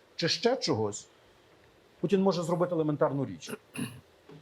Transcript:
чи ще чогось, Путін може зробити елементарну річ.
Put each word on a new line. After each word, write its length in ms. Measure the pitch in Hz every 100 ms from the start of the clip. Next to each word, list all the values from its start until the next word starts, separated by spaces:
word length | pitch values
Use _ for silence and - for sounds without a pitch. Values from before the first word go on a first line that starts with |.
| _ -
чи 120 | 165
ще 280 | - 233 254
чогось, 520 | - 113 107 104 - _ - _ _ _ - _ _ _
Путін 220 | 170 190
може 220 | 190 170
зробити 320 | 156 165 175 170
елементарну 500 | 156 147 151 139 120
річ. 260 | 85 - - _ - 127 120 - _ - -